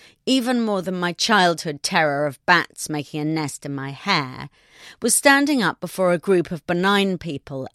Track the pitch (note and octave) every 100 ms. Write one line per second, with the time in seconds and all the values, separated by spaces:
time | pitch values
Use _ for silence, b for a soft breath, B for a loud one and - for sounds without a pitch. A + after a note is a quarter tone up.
0 | b b - C4 A#3+ B3 A3 G3 F3+ F#3
1 | F3 E3+ - G#3+ F3+ E3 E3+ C#3+ - F#3
2 | D#3 C#3+ D3 C3 - E3+ - - - D3+
3 | C#3 D3+ D3+ D#3+ D3 - D3 C#3 C3+ C#3
4 | G3+ F3 C3 C3 C#3 B B B B B
5 | A#3 - C#4+ C#4 C#4+ C#4 F3+ - F3 -
6 | F#3 F3 - F#3 - E3+ - F3 F#3+ G3+
7 | G3 F3 E3+ C#3 - C#3 C3